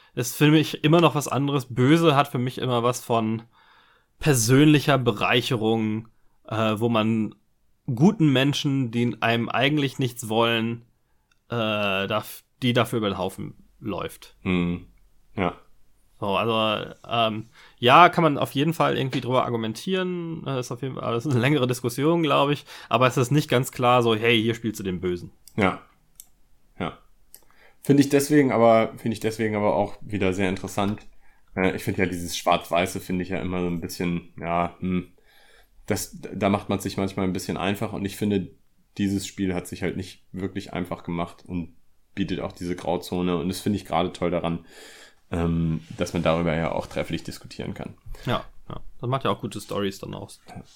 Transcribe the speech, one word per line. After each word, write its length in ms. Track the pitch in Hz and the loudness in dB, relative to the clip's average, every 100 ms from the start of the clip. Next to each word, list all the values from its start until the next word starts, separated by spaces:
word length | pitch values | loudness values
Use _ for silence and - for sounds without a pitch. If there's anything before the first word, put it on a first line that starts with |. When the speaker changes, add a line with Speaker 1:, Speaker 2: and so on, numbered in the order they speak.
| _ | _
Speaker 1:
Es 180 | - 120 | -6 -4
ist 40 | - | 2
für 160 | 151 | 6
mich 320 | 156 151 - | 6 4 0
immer 160 | 151 170 | 4 6
noch 160 | 160 151 | 6 4
was 140 | - | -2
anderes. 440 | 123 139 143 123 | -2 0 -2 -2
Böse 420 | 117 127 165 165 139 | 2 4 6 6 4
hat 120 | 139 | 2
für 100 | 131 | 0
mich 180 | 123 - | -4 -4
immer 260 | 131 120 | -2 0
was 200 | 117 123 | 0 0
von 400 | - 113 110 110 - _ _ _ _ _ _ - | 0 0 0 -4 -8 _ _ _ _ _ _ -4
persönlicher 800 | 156 131 110 131 151 147 151 135 | 2 2 4 6 8 6 4 2
Bereicherung, 1120 | 120 101 95 123 120 123 110 113 110 107 113 _ _ _ - | 2 0 2 2 2 0 2 2 0 -4 -8 _ _ _ -8
äh, 280 | 110 110 107 | -2 0 2
wo 120 | 117 | 2
man 440 | 113 110 113 104 - _ _ _ _ - | 2 2 2 -2 -6 _ _ _ _ -6
guten 440 | 120 170 160 156 | 4 4 6 4
Menschen, 600 | 127 139 143 151 135 123 | 4 2 0 0 0 -2
die 240 | 117 120 - | 0 -2 0
einem 280 | 113 117 117 | 0 0 0
eigentlich 480 | 110 135 151 139 - | 0 0 2 -2 -2
nichts 320 | 131 - 107 | -4 -4 -2
wollen, 540 | 110 117 117 113 117 - _ _ _ _ _ - | 2 2 2 -2 -4 -10 _ _ _ _ _ -8
äh, 580 | 120 110 104 101 95 98 | -4 -2 -2 0 0 -2
darf-, 360 | 107 - - _ - | -4 -6 -14 _ -4
die 120 | 127 | 0
dafür 240 | 120 110 120 | 2 2 0
über 120 | 104 | -2
den 80 | 95 | -4
Haufen 380 | 92 - 101 - - _ | -6 -8 -14 -14 -20 _
läuft. 560 | 113 87 90 - - _ | -8 -6 -8 -12 -20 _
Speaker 2:
Hm. 440 | 98 90 87 87 - _ _ _ _ - | -2 -2 -2 -4 -10 _ _ _ _ -4
Ja. 200 | 90 - - - - _ _ - | -4 -4 -16 -20 -20 _ _ -10
Speaker 1:
So, 80 | 104 95 | -4 -2
also, 580 | 110 110 110 104 - - - | 0 0 0 -2 -6 -14 -6
ähm, 400 | 117 113 107 110 - - - | 0 0 -2 -10 -18 -20 0
ja, 300 | 120 147 175 | 6 8 8
kann 140 | 175 | 6
man 140 | 160 139 | 2 2
auf 140 | 120 | -2
jeden 220 | 135 151 | 0 0
Fall 220 | 160 143 139 | 2 0 0
irgendwie 260 | 135 139 | -2 -4
drüber 220 | 120 127 - | 0 0 0
argumentieren. 1000 | 117 110 113 - 190 185 180 165 165 - | -2 -4 -6 -4 -2 -2 -4 -8 -8 -6
Äh, 140 | 135 | -6
ist 120 | 123 | -6
auf 120 | 123 | -8
jeden 120 | 135 - | -8 -6
Fall, 180 | 110 | -4
das 120 | 117 151 | -2 0
ist 60 | |
eine 100 | 127 | 2
längere 240 | 127 151 123 | 4 2 0
Diskussion, 560 | 123 123 127 147 170 | 0 -4 0 2 2
glaub 300 | 151 139 143 | 2 4 2
ich. 140 | 147 - - - | 0 -6 -18 0
Aber 180 | - 127 | 4 4
es 100 | 131 | 4
ist 140 | 123 | 2
nicht 180 | 143 - | 2 2
ganz 220 | 127 131 | 0 0
klar 320 | - 123 123 | 0 4 4
so, 100 | 117 110 | 4 4
hey, 240 | 117 117 | 4 4
hier 140 | 113 | 2
spielst 260 | 113 113 104 | -2 -4 -6
du 40 | |
den 180 | 98 90 | -6 -4
Bösen. 300 | 90 90 - - - - | -2 -4 -8 -18 -10 0
Speaker 2:
Ja. 240 | 95 87 - _ _ - - _ _ _ _ - | 0 0 -10 _ _ -20 -20 _ _ _ _ -10
Ja. 180 | 85 - _ - _ - - - - _ | -8 -10 _ -20 _ -20 -20 -20 -20 _
Finde 220 | - 143 | 2 4
ich 60 | 139 | 6
deswegen 420 | 143 143 151 131 | 4 4 4 4
aber, 420 | 110 117 113 110 - | 6 6 6 4 -2
finde 160 | 117 | -6
ich 60 | 107 | -4
deswegen 360 | 110 110 110 107 | -4 -2 -2 0
aber 200 | 104 76 | 0 2
auch 220 | 101 - | -2 -6
wieder 300 | - 101 95 | -8 -2 0
sehr 140 | 92 95 | 0 0
interessant. 540 | 95 98 - 101 104 - - - - _ - | -2 -6 -4 -2 -4 -10 -20 -20 -20 _ -2
Äh, 200 | 92 78 | 0 0
ich 80 | |
finde 200 | - 98 | -4 0
ja 40 | 90 | 0
dieses 300 | 90 87 - | -2 -6 -4
Schwarz-Weiße 600 | - 87 - 82 95 95 | 0 0 0 0 0 -4
finde 240 | - 92 | -6 -6
ich 60 | 90 | -4
ja 100 | 87 | -6
immer 200 | 87 90 | -4 -4
so 60 | 90 | -2
ein 140 | 85 | -4
bisschen, 500 | 87 - 87 87 - - | -6 -4 -4 -4 -6 -10
ja, 360 | 82 85 87 - | -4 -2 -2 -4
hm, 320 | 92 90 - _ _ _ - _ _ _ - | -4 -4 -4 _ _ _ -20 _ _ _ -6
das, 320 | 101 - - - | -4 -6 -12 -12
da 160 | 95 101 | -2 0
macht 200 | 101 - | 0 0
man 100 | 98 | -4
sich 180 | 98 - | -4 -4
manchmal 280 | 98 - 95 | -4 -2 -2
ein 80 | |
bisschen 240 | 90 - 82 | -2 -4 -4
einfach 340 | 90 104 107 | -2 -4 -6
und 120 | 76 98 | -6 -6
ich 100 | - | -2
finde, 360 | 104 98 87 - _ _ _ - | 0 0 -2 -12 _ _ _ -4
dieses 260 | 98 98 - | -2 -2 -4
Spiel 300 | - 95 90 | -6 -4 -4
hat 100 | - | -6
sich 140 | - | -6
halt 160 | 90 92 | -4 -4
nicht 260 | 95 - _ | -8 -14 _
wirklich 400 | 92 95 98 - | -8 -8 -8 -8
einfach 320 | 90 90 87 | -6 -6 -8
gemacht 400 | - 85 87 - - | -6 -6 -6 -10 -10
und 260 | 90 85 - - _ _ | -8 -8 -12 -20 _ _
bietet 280 | - 92 90 | -6 -4 -4
auch 100 | - | -6
diese 240 | - 87 87 | -8 -8 -6
Grauzone 640 | 80 87 - 90 90 87 | -4 -4 -4 -2 0 -2
und 120 | 87 | -2
das 100 | 90 | -4
finde 180 | - 98 | -2 -4
ich 80 | - | -2
gerade 280 | 80 87 | -2 -2
toll 160 | - 87 | -2 -2
daran, 340 | 85 85 85 - - - - - _ - | -2 -2 -4 -8 -20 -20 -20 -20 _ -8
ähm, 500 | 87 85 82 82 80 - - | -2 0 0 0 -2 -6 -8
dass 160 | 90 | -4
man 100 | 90 | -2
darüber 320 | 82 82 85 80 | 0 0 0 -2
ja 160 | 82 | -2
auch 160 | - - | -4 -6
trefflich 360 | - 80 82 | -6 -6 -6
diskutieren 500 | - - - - - | -8 -14 -14 -12 -10
kann. 220 | - - - - - - | -10 -12 -14 -16 -10 -4
Speaker 1:
Ja, 200 | 113 - - - | -4 -6 -16 -14
ja. 100 | - - - | -12 -12 -8
Das 80 | 120 | -6
macht 160 | 131 - | -4 -2
ja 60 | |
auch 100 | 101 | -4
gute 180 | 113 104 | -6 -10
Storys 400 | - 101 101 98 | -8 -4 -4 -6
dann 140 | - | -10
aus. 280 | 98 101 - - - - | -12 -12 -18 -20 -18 -18